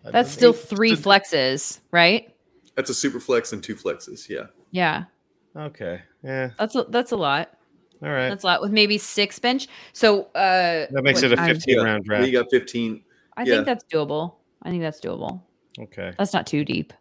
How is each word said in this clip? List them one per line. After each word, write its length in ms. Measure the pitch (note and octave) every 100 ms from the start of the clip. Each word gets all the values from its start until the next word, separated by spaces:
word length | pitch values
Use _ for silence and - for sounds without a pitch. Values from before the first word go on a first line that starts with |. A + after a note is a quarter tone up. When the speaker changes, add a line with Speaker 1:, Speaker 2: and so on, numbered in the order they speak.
| -
Speaker 1:
I 60 |
Speaker 2:
That's 180 | A#3+ B3
Speaker 1:
don't 40 |
Speaker 2:
still 200 | - A#3+
Speaker 1:
think 140 | A#3 -
Speaker 2:
three 240 | G3+ A3+
Speaker 1:
it's 100 | G#3
a 20 |
Speaker 2:
flexes, 760 | F#3+ G3+ G3 D#3 C3 C3+ - - _
right? 440 | E3+ E3+ G#3+ - _ _ _ _ -
Speaker 3:
That's 140 | C3
a 40 |
super 260 | B2 C#3 B2
flex 340 | - A#2+ -
and 100 | G#2+
two 120 | - G#2
flexes. 520 | F#2+ D2+ - - -
Yeah. 200 | D#2+ - _ _
Speaker 2:
Yeah. 340 | F#3 E3+ - F3+ _ _ _ _ D3+
Speaker 1:
Okay. 440 | D3+ - F#2 F2+ - _
Yeah. 280 | C3+ C3 B2+ A#2
Speaker 2:
That's 160 | A3 C4
a, 80 | -
that's 220 | A#3 B3
a 40 | A3
lot. 420 | D3+ C#3 E3+ _ _ _ _ _
Speaker 1:
All 80 | D3
right. 180 | C#3 B2+
Speaker 2:
That's 140 | F#3+
a 40 | F#3
lot 140 | E3+
with 100 | G#3
maybe 260 | G#3+ G#3 G#3
six 420 | - - G3+ -
bench. 280 | A#3+ C4 - - -
So, 300 | - A3+ G3+ - -
uh, 520 | F#3+ F#3 F3 E3 C#3+
Speaker 1:
That 120 | C#3
makes 180 | C3+ C#3
Speaker 2:
what 100 | F#3
Speaker 1:
it 80 | A#2+
a 20 |
Speaker 2:
I'm 60 | E3+
Speaker 1:
fifteen 240 | D#3+ D3 A#2+
Speaker 3:
Yeah, 60 |
Speaker 1:
round 200 | A2+ G#2+
Speaker 3:
we 40 | G2+
Speaker 1:
draft. 220 | G#2 C3
Speaker 3:
got 120 | B2 A#2+
fifteen. 520 | B2+ - A#2+ A#2 A2 _ _ _ -
Speaker 2:
I 60 |
Speaker 3:
Yeah. 100 | B2 A#2+
Speaker 2:
think 100 | -
that's 200 | A#3+ -
doable. 480 | D#3+ C#3+ D3+ E3+ _ _ _
I 60 | -
think 120 | F3
that's 180 | D#3+ D#3
doable. 420 | - - - F#3 _ _ _ -
Speaker 1:
Okay. 320 | A2 - F#2 F#2
Speaker 2:
That's 160 | G3
not 120 | - -
too 180 | D3 D3
deep. 260 | E2+ D#2 -